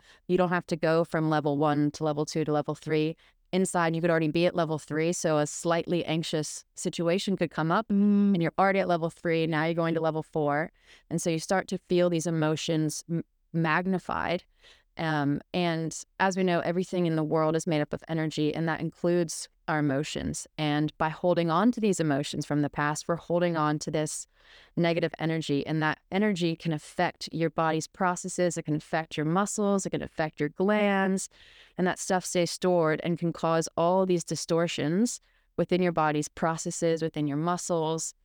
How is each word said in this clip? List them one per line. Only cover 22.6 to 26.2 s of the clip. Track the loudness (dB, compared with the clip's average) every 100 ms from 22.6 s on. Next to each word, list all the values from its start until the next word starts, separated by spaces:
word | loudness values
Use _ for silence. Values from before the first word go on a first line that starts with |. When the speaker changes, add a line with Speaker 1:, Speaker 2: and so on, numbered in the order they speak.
Speaker 1:
the | 0
past, | 0 -2 -2 -4
we're | -6
holding | -2 0 0 2
on | 0 -2
to | -2
this | -2 -2 -6 -14 _ -20 -20 -8 0
negative | 0 2 -2 -2
energy, | -2 -2 0 -2 0
and | 0
that | 0 -2 -4
energy | 0